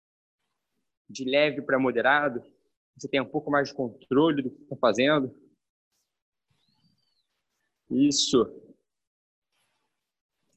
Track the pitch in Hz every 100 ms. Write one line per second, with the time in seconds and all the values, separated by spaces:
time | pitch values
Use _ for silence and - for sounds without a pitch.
0 | _ _ _ _ _ _ _ _ _ _
1 | _ 104 131 139 151 139 - 131 131 117
2 | 123 147 147 120 - _ _ _ _ _
3 | - 139 123 151 151 143 139 - 123 -
4 | - 127 165 143 127 - - 135 120 104
5 | 135 151 131 - _ _ _ _ _ _
6 | _ _ _ _ _ _ _ _ _ _
7 | _ _ _ _ _ _ _ _ _ 123
8 | 143 139 - 127 107 - - - _ _
9 | _ _ _ _ _ _ _ _ _ _
10 | _ _ _ _ _